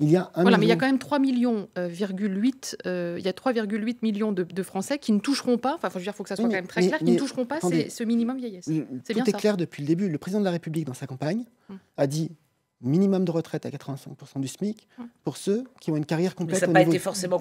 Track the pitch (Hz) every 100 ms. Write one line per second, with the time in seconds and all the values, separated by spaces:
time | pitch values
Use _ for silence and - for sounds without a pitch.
0 | 151 180 - - 185 220 214 175 262 262
1 | - 294 269 247 247 220 180 180 180 170
2 | 196 185 208 190 247 - - - 185 180
3 | 175 175 185 185 262 233 208 220 220 240
4 | 220 202 214 185 170 180 180 190 190 285
5 | - 208 277 262 - 240 254 330 190 185
6 | 180 202 190 196 233 190 185 180 180 311
7 | - - 269 262 240 302 359 330 - -
8 | 226 233 233 262 240 180 151 156 123 127
9 | - 220 247 202 214 202 156 - 143 170
10 | 202 147 - 208 190 170 165 160 143 127
11 | 135 131 147 220 240 _ - 190 - -
12 | 143 151 165 165 _ _ _ _ 123 165
13 | 196 185 185 165 156 151 123 139 - 135
14 | - 139 139 135 131 - 208 214 _ -
15 | 240 - - - - 208 254 _ - 151
16 | 151 160 180 - 165 185 180 175 170 170
17 | 190 185 180 180